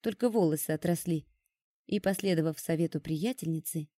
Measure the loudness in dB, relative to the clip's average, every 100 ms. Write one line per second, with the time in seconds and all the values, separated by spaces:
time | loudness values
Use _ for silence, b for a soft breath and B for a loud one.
0 | -4 0 2 4 4 2 -2 0 0 0
1 | 0 -2 -4 _ _ _ _ _ -4 -2
2 | 0 0 2 2 2 -2 -2 0 0 -2
3 | -4 -2 -2 -4 -4 -4 -4 -6 -8